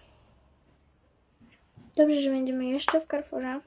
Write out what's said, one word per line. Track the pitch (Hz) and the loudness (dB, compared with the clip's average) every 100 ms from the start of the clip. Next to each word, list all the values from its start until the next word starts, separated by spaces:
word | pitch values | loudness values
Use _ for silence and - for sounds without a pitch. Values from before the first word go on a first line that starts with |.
| - - - _ _ _ _ _ _ _ _ _ _ _ - _ _ - - - | -20 -20 -20 _ _ _ _ _ _ _ _ _ _ _ -20 _ _ -20 -2 4
Dobrze, | 302 294 | 4 4
że | 277 | 0
będziemy | 269 262 254 254 | -2 -2 -4 -2
jeszcze | 269 - 320 | -2 0 0
w | 320 | -2
Carrefourze | 294 294 254 254 269 | -6 -6 -8 -6 -8